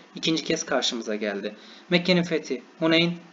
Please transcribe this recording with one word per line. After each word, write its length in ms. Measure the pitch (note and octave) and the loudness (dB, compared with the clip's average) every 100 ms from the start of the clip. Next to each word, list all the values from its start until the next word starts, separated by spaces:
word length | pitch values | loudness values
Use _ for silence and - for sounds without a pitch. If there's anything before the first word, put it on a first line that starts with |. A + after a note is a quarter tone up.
| - - | -16 -4
ikinci 280 | - D#3+ | 0 0
kez 220 | - D#3+ - | 0 -4 0
karşımıza 500 | C#3+ - A#2+ A2 G#2 | 0 0 -4 -4 -4
geldi. 400 | G#2+ G2+ G#2 - - - - | -2 -4 -6 -10 -20 -14 0
Mekke'nin 340 | F3 F3 F3+ | 0 4 2
fethi, 400 | E3+ D#3 - B2 - - | 2 -2 -2 -6 -8 -2
Huneyn, 340 | D#3+ E3 E3+ F3 - | 2 4 2 -2 -10